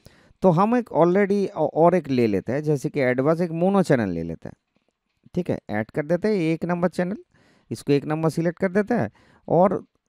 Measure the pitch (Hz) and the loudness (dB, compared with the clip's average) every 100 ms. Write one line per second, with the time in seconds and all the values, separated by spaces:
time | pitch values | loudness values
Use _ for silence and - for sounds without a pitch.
0 | _ _ _ _ 190 165 208 247 - 139 | _ _ _ _ 2 4 2 0 0 2
1 | 170 185 196 202 190 - 156 151 170 180 | 4 4 2 0 -2 -2 -2 2 4 2
2 | 143 127 117 95 98 135 151 147 151 147 | 0 0 2 0 -2 -4 -2 -2 -2 -2
3 | 127 127 139 165 175 165 180 196 180 135 | 0 2 0 0 -2 -2 2 2 2 2
4 | 101 85 82 82 - - _ _ _ _ | 0 -4 -6 -10 -14 -20 _ _ _ _
5 | _ _ _ 180 175 - - 107 110 156 | _ _ _ -6 -4 -6 -4 -6 -4 -6
6 | 147 170 214 208 160 160 165 175 175 - | -4 -2 -2 0 0 -2 -4 -2 -2 -2
7 | 175 240 - _ _ _ _ 113 - 143 | -6 -8 -14 _ _ _ _ -8 0 0
8 | 143 156 160 165 165 165 190 190 202 233 | 0 -2 -2 0 -4 -2 -2 -2 -2 -2
9 | 107 - _ _ - 160 190 - - _ | -4 -8 _ _ -2 2 2 0 -8 _